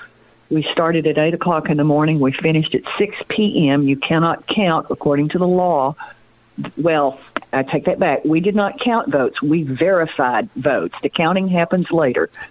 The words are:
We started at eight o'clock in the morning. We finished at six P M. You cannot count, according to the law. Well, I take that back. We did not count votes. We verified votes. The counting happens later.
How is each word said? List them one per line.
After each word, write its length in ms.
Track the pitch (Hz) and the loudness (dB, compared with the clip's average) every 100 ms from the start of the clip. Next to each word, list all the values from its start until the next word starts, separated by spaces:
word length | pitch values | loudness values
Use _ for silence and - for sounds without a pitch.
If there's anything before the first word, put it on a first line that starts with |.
| - _ _ _ - | -18 _ _ _ -4
We 140 | 156 147 | -2 0
started 360 | - 165 165 151 | 0 0 2 0
at 100 | 151 | 2
eight 160 | 156 | 0
o'clock 360 | 170 180 160 156 | 0 0 0 0
in 80 | 151 | 2
the 60 | |
morning. 360 | 151 147 156 160 | 2 4 2 2
We 120 | 135 | 0
finished 440 | 135 160 156 156 190 | 0 0 0 0 -2
at 60 | - - | -4 -2
six 180 | 202 - - | -2 -4 -6
P 420 | - 208 - 147 | -2 0 2 2
M. 180 | 143 139 | 2 2
You 100 | 139 | 0
cannot 500 | - 160 165 160 - | 0 0 0 -2 -4
count, 400 | - 190 160 - | 0 0 0 -2
according 400 | - 160 143 147 | -4 0 2 0
to 80 | 180 | 0
the 100 | 180 | 2
law. 480 | 180 180 156 135 156 - - _ _ _ - - - | 2 2 2 0 -4 -12 -20 _ _ _ -12 -10 -2
Well, 420 | 160 160 139 - - - - | 0 2 2 -2 -10 -12 -4
I 120 | 135 | -4
take 220 | 131 151 - | -2 -2 -2
that 120 | 190 | 0
back. 280 | 185 160 151 | 0 0 0
We 140 | 160 | 0
did 160 | 185 208 | 2 0
not 240 | 202 - | 0 -2
count 320 | - 226 - | -2 0 0
votes. 300 | 143 127 - | 0 0 -2
We 220 | 147 165 | 0 0
verified 840 | 147 131 170 190 160 - 127 120 240 - | 0 0 2 2 0 0 0 0 -4 -4
votes. 400 | 139 120 85 - | 0 0 -2 -4
The 80 | 143 | -6
counting 380 | - 165 190 190 | -2 0 0 0
happens 420 | 180 170 180 170 | 0 0 0 0
later. 380 | 165 143 120 78 - - | 2 2 0 -2 -6 -20